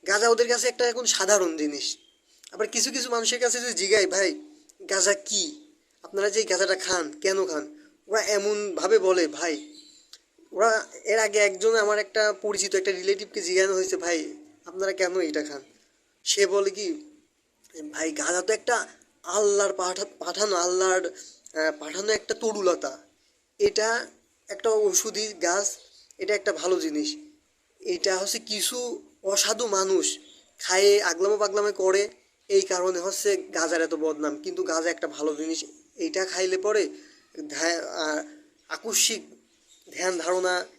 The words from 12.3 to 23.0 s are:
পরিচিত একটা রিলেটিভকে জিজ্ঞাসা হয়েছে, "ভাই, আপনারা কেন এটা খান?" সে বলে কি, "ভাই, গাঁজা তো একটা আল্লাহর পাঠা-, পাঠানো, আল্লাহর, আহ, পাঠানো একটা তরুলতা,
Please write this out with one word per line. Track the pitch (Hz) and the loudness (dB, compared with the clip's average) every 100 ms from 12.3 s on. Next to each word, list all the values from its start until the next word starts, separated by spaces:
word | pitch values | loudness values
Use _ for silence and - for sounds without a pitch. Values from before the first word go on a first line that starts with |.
পরিচিত | 202 214 202 196 196 | 0 -4 -2 0 0
একটা | 190 | 0
রিলেটিভকে | 185 185 196 208 - | -2 0 -2 -2 -8
জিজ্ঞাসা | 175 185 190 | 0 4 4
হয়েছে, | 185 185 185 | 2 0 -2
"ভাই, | 170 170 151 151 - _ - | 0 -2 -2 -12 -20 _ -16
আপনারা | 180 190 | -4 -4
কেন | 190 185 185 | 0 0 0
এটা | 160 151 | -2 -2
খান?" | 147 143 - _ _ _ _ _ | -6 -10 -16 _ _ _ _ _
সে | - - 196 | -2 2 4
বলে | 202 196 | 4 0
কি, | 190 202 165 - _ _ _ _ _ _ 165 151 | -2 -6 -6 -10 _ _ _ _ _ _ -16 -14
"ভাই, | - 160 | -6 -4
গাঁজা | 151 - 175 | -2 -2 0
তো | 180 | 0
একটা | 220 - 233 - - _ _ | -2 2 -2 -2 -14 _ _
আল্লাহর | - 185 208 202 202 | -4 2 2 4 0
পাঠা-, | 190 180 185 202 - | 0 -4 -4 -8 -8
পাঠানো, | 165 175 208 185 | -8 -2 0 2
আল্লাহর, | 175 185 190 185 185 | 2 2 4 2 0
আহ, | - - - - 160 156 151 | -8 -20 -20 -12 -2 -2 -2
পাঠানো | 151 165 208 | -8 -6 -2
একটা | 214 - | -2 -2
তরুলতা, | 220 233 208 185 160 143 131 | -4 -2 0 0 0 -4 -10